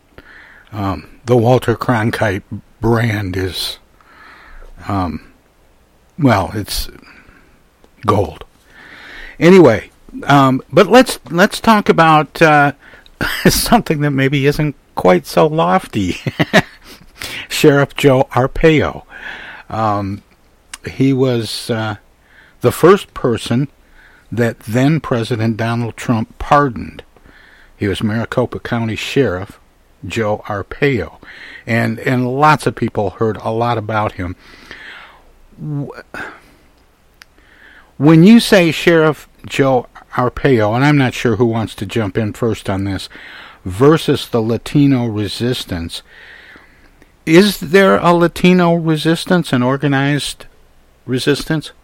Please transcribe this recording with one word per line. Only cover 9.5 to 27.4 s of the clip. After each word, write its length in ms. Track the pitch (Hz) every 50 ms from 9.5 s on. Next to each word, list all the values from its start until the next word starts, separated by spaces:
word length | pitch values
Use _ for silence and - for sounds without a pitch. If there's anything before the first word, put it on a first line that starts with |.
| 190 190 165 127 110 92 - - _ _ _ - - - -
um, 400 | - 143 143 135 131 131 131 - - -
but 140 | 160 208 175
let's, 320 | 202 254 262 - - - - -
let's 300 | 156 170 190 - - -
talk 280 | - 226 226 208 196 -
about, 540 | 185 160 160 160 156 151 151 - - -
uh, 300 | 170 156 151 147 143 143 143 _ _ - - - _ _
<laughs> 380 | _ - - - - - - 180
something 540 | - - - - - 226 - - 165 147
that 80 | 147 147
maybe 380 | 139 131 135 135 147 143 135 143
isn't 280 | 143 - 151 151 135 _ _ _ -
quite 320 | - - 180 185 180 - -
so 180 | - - 165
lofty. 720 | 151 151 160 165 175 185 185 - - - 113 98 90 - - - - - - - - - 208 - - - - _
<laughs> 640 | - - - - - _ - - - - - - -
Sheriff 480 | - - - 156 139 143 139 - -
Joe 320 | - - 143 131 127 139 -
Arpaio. 720 | - 123 127 139 - - - 160 160 143 101 76 64 73 - _ - - - - - - - - - - - -
Um, 540 | - 110 110 107 104 104 101 98 101 104 - _ _ _ _ _ _ _ _ _ - - - 104
he 240 | - - 135 135 135
was, 560 | 127 135 131 123 117 110 - - - - -
uh, 280 | 120 110 110 107 104 - _ _ _ _ _ _ _ _ _ _ _ _
the 100 | - 123
first 420 | 107 - - 165 196 190 - _ -
person 540 | - - 131 113 104 - - 117 123 147 - _ _ _ _ _ - - _ _ _ _ -
that 300 | - 107 120 117 - -
then 380 | - - 104 127 131 143 165 156
President 580 | - - 131 117 113 - 127 110 110 117 113 104
Donald 380 | 113 117 117 117 120 113 -
Trump 440 | - - - 123 110 113 - - -
pardoned. 640 | - - 147 143 143 139 113 90 82 78 - - - _ _ _ _ - - -